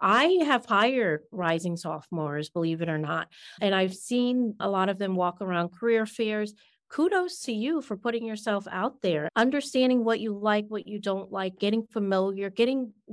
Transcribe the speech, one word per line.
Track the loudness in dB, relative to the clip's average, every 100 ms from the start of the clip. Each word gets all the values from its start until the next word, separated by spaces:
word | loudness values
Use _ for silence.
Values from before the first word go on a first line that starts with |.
I | 2 4 6 4
have | 4 2 2
hired | 2 4 2 0 0 -4
rising | -4 0 0 -2 -4
sophomores, | -6 -8 -6 -4 -2 -4 -4
believe | -2 -2 -2
it | -2
or | -2
not, | -2 -4 -4 -10 -18 -2
and | 2 4
I've | 2
seen | -2 -4 0 2 2 0 -2
a | -2
lot | 0 0
of | 0
them | -2
walk | 0 0 -2
around | -2 0 -2
career | -2 2 2
fairs. | 0 -2 -2 -2 -4 -8 _ _ -10
Kudos | 0 2 2 -2 -6
to | -6
you | -2 0 -2
for | -4 -6
putting | -4 -4 -4
yourself | -6 -2 -2 -2
out | -4 -4 -2
there, | 0 0 0
understanding | 2 2 2 -2 2 4 4
what | 2 0
you | -2 -2
like, | 0 0 0
what | -8 -8
you | -6
don't | -4 -4 -4
like, | -6 -6 -2
getting | 0 0 -2
familiar, | -2 0 2 2 0 -4
getting, | 0 2 2 -4 -10 -16